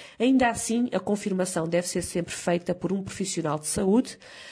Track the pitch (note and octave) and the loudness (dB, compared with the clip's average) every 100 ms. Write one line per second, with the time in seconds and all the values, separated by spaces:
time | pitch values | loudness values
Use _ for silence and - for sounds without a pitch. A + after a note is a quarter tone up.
0 | - - A#3+ C4 A#3+ A3 - A#3 A#3+ F#3+ | -14 0 4 6 4 2 0 0 0 0
1 | G3 G3+ G#3 F#3 F3+ F3 E3 E3+ F3 F#3 | 0 -2 0 0 0 -2 0 0 0 -2
2 | E3+ F3+ E3+ - - F3 F3 F3 F3 G3 | -2 -4 -4 -4 0 0 0 -2 -2 -2
3 | G3 - F#3+ - D#3 D3+ D3+ G#3 F#3+ A3 | -4 -6 -4 -2 -2 -2 -2 0 4 4
4 | - - - - - | 2 -4 -18 -20 -20